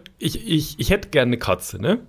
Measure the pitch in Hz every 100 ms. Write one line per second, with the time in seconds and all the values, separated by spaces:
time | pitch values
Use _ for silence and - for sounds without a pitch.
0 | - _ - - 226 160 147 - - 202
1 | - 147 123 120 - 92 - 95 113 240